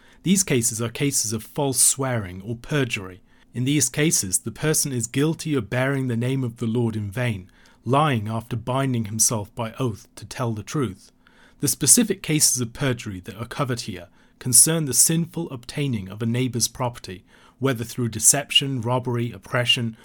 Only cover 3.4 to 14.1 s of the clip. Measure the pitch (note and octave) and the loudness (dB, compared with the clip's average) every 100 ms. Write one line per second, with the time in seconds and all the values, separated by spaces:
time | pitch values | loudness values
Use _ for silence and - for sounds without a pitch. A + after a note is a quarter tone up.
3.4 | _ A#2+ B2+ D3 - D3 D#3 - F#2+ - | _ -2 2 2 2 2 2 2 0 -2
4.4 | A2+ - D#3 D#3 C#3+ B2 A2+ C3+ D#3 D#3+ | -4 -2 0 2 0 -2 -2 2 2 0
5.4 | D#3+ C#3 F#2+ B2+ C3+ C#3 C3 A2+ B2 C3+ | -2 -2 0 0 0 0 0 0 0 0
6.4 | A#2+ A#2+ A#2 A#2+ A#2 G#2+ G2+ B2+ B2 G2 | -2 -2 -2 0 0 -2 -4 -2 -2 -2
7.4 | F#2 _ - _ A#2 C3+ D#3 A#2 G#2 A2+ | -8 _ -20 _ 0 2 4 2 0 -4
8.4 | - A#2+ B2 C3 C3+ A#2+ G#2 A2 - A2 | -4 -6 -2 0 0 0 -2 0 0 0
9.4 | G2+ - A2+ - B2+ G2+ - - G#2 - | -4 -8 -8 -4 -4 -4 -12 -20 -14 -4
10.4 | A#2+ G#2 - D#3 A2 F#2+ - _ _ _ | -4 -4 -4 -2 -2 -4 -18 _ _ _
11.4 | - - - - C#3+ - A3+ - - D3+ | -20 -4 -2 2 6 6 6 0 0 2
12.4 | - B2 A#2+ - C#3 A#2+ G#2+ F2+ G2+ G2+ | 4 2 -2 -2 -2 0 -4 -8 -10 -10
13.4 | A#2+ - C3 A#2+ - F2+ E2+ | -8 -4 -2 -2 -6 -10 -14